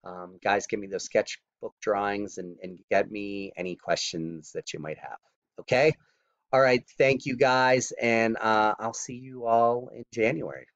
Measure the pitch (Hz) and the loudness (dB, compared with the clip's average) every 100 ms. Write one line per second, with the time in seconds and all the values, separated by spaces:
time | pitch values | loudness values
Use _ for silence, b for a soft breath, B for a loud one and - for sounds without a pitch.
0 | 92 90 90 92 104 101 - 107 98 95 | -14 -14 -14 -6 0 0 -2 -8 -6 -10
1 | - 107 104 - _ _ 113 _ - 101 | -2 -2 -2 -8 _ _ -14 _ -2 0
2 | 101 101 101 - 90 87 92 90 _ 98 | 0 -4 -6 -10 -12 -12 -14 -16 _ 0
3 | 98 104 101 101 98 - 90 87 - 82 | 0 -4 -8 -8 -10 -8 -8 -8 -2 -2
4 | - 87 82 82 78 82 - 80 76 76 | -2 -6 -8 -8 -10 -12 -10 -12 -10 -12
5 | 69 - _ _ _ - - 127 151 - | -12 -16 _ _ _ -20 -2 2 2 0
6 | _ _ _ _ _ 131 131 127 - _ | _ _ _ _ _ 4 6 4 0 _
7 | 135 131 143 120 131 131 127 127 120 - | 2 2 -2 0 4 4 4 4 2 -2
8 | 117 113 113 110 110 110 107 - 113 - | 2 4 4 2 2 4 4 2 -6 -8
9 | - 123 131 127 117 113 117 123 127 117 | -12 -12 -12 -6 2 4 6 2 -4 -14
10 | 120 117 113 156 104 67 62 | -12 0 0 0 -6 -12 -18